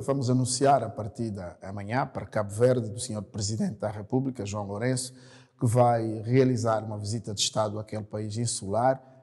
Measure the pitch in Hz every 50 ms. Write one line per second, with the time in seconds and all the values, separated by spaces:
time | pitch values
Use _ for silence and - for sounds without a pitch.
0 | 113 - 139 139 131 123 139 127 127 117 - - 139 135 143 131 117 107 101 -
1 | 104 101 - - 117 113 101 98 92 101 98 - - 95 98 101 101 101 113 131
2 | 147 135 - - - - - 110 104 101 98 107 120 127 127 123 113 107 98 101
3 | - - 107 107 98 - - 104 104 98 113 107 208 190 120 - - 107 98 107
4 | 104 - - 131 135 135 127 - 101 101 101 107 101 98 101 101 117 127 131 127
5 | - - - - - - - - - _ _ _ - 120 107 123 123 120 120 117
6 | 113 110 107 110 104 113 123 135 131 127 127 113 107 117 110 107 107 110 107 104
7 | 104 101 110 120 - - 104 - - - - 120 107 107 101 107 107 - - 110
8 | 104 107 - 107 107 107 107 113 120 117 - - - 95 101 110 120 131 135 131
9 | - - - -